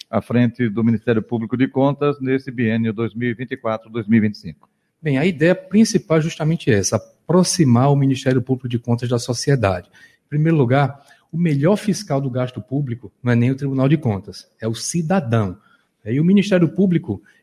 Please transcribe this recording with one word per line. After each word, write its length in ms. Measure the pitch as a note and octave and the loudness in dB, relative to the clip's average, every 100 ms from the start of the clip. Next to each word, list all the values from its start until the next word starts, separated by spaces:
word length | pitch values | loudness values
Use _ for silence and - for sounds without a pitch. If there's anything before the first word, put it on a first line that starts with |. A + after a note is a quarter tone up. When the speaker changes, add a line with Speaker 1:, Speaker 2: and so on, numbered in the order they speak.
| - | -6
Speaker 1:
à 120 | A2 | -6
frente 480 | - A#2 A#2+ A2+ B2 | -2 0 0 0 -4
do 160 | G2+ | 0
Ministério 360 | A2+ A2 - A2+ | 0 0 0 -2
Público 360 | G2+ A#2+ A2+ A#2+ | -2 -6 -4 -2
de 100 | C3 | -2
Contas 540 | C3+ C3+ C#3 C#3+ C#3+ | 0 0 0 -2 -2
nesse 320 | C3 C3 C3 | -2 -4 -4
biênio 400 | A#2+ A2+ A2+ A2+ | -4 -2 0 -2
dois 200 | G#2+ A2+ | -4 -6
mil 180 | G2+ B2 | -4 -6
e 40 | |
vinte 180 | A2 B2+ | -6 -10
e 40 | - | -8
quatro, 340 | A2+ A2 A#2 | -6 -6 -6
dois 160 | A2+ G2+ | -10 2
mil 120 | A2+ | 2
e 20 | |
vinte 140 | G#2+ | 2
e 40 | G#2 | -4
cinco. 300 | F#2 D#2 _ _ _ _ | -14 -18 _ _ _ _
Speaker 2:
Bem, 160 | D#3 C3 | -4 0
a 80 | E3 | 0
ideia 280 | D#3 D#3+ | 2 2
principal 640 | F3+ - G3+ A3+ - - D#3+ | 2 0 2 4 2 0 0
é 20 | |
justamente 500 | D#3 - D#3 D#3+ - | 0 -2 -2 -2 2
essa, 240 | G#2+ F#2+ | 2 2
aproximar 960 | A2 - _ _ E3+ F3 - D3+ A#2 C3+ | -2 -6 _ _ 2 2 2 4 6 4
o 60 | C#3+ | 4
Ministério 440 | C3+ B2+ - C3 | 2 0 0 0
Público 280 | A#2+ C3 B2+ | 0 -4 -4
de 100 | A#2+ | -6
Contas 300 | A#2+ A#2+ A#2+ | -2 -2 0
da 100 | A#2+ | -4
sociedade. 680 | - A#2+ - C#3 G#2 F2+ - - - _ _ | -4 -6 0 2 2 -2 -6 -20 -20 _ _
Em 20 | |
primeiro 280 | D3 D#3 E3 | -2 2 2
lugar, 440 | B2+ C3+ C#3 - _ _ _ | 2 2 0 -4 _ _ _
o 40 | E3 | -2
melhor 380 | E3+ D3 D3 | 0 2 2
fiscal 460 | G3+ - F3 - C#3 | 0 0 -4 -2 -4
do 100 | C#3 | -2
gasto 300 | B2 B2+ - | -4 -6 -8
público 500 | G#2 C3+ C#3 A#2 F#2+ _ | -8 -6 -4 -8 -12 _
não 120 | A#2+ | 0
é 20 | |
nem 160 | A#2+ A#2+ | 2 2
o 60 | C3+ | 0
Tribunal 320 | C#3 C3+ C3+ | -4 0 2
de 80 | D#3 | 2
Contas, 500 | B2+ G2 - F#2+ - _ | 0 -4 -6 -18 -20 _
é 80 | A2 | -8
o 80 | A2+ | -6
cidadão. 840 | - E3+ D#3+ F#3+ B2+ A#2 G2+ F2+ _ _ _ _ G#2 | -6 -4 -2 -2 0 0 0 -4 _ _ _ _ -6
E 140 | B2+ | 0
o 40 | |
Ministério 440 | E3 G3+ G3 F#3 E3 | 4 4 4 2 2
Público, 540 | - G3 E3 - G2+ _ _ | 2 2 2 -2 -10 _ _